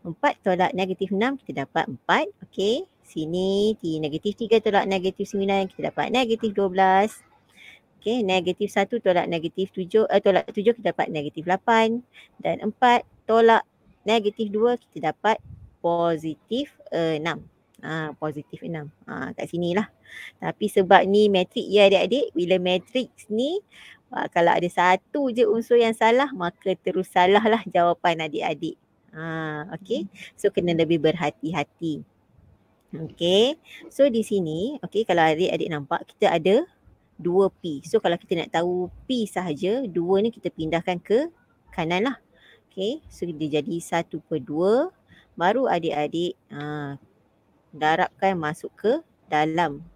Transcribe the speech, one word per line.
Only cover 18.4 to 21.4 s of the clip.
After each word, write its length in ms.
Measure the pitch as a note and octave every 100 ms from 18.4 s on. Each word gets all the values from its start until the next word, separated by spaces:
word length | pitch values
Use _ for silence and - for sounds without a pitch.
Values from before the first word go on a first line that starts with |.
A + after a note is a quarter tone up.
| D3 D#3+
enam. 240 | E3+ E3 D3 _
Ha, 320 | - C#3+ C3+ -
kat 160 | -
sinilah. 340 | E3+ F3 F3+ G#3+ _ _ - - _
Tapi 260 | F3+ - G#3
sebab 380 | - F#3 F#3+
ni 240 | F#3 G3+ G#3
matrik 400 | F#3+